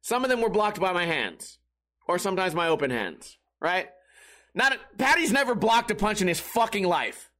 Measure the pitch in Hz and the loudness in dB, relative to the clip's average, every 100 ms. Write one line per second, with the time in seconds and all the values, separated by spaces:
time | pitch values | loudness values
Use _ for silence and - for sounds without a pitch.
0 | - 240 254 247 226 190 214 208 185 180 | -2 -2 0 0 0 2 0 0 0 0
1 | 170 156 104 85 - - _ _ _ _ | 0 -2 -4 -8 -20 -20 _ _ _ _
2 | - 175 196 185 185 160 170 156 139 120 | -4 -2 0 0 -2 0 2 2 0 -2
3 | 98 73 - - _ _ 160 180 - - | -4 -8 -20 -20 _ _ -2 -2 -4 -14
4 | _ - - - _ - 262 262 - - | _ -20 -20 -20 _ 0 0 0 -8 -2
5 | 262 320 330 254 269 226 220 226 240 208 | 2 2 2 2 2 0 2 2 2 -2
6 | 202 214 185 160 - 233 226 208 185 160 | -2 0 0 -2 -2 0 0 0 0 0
7 | 117 - - | -2 -8 -20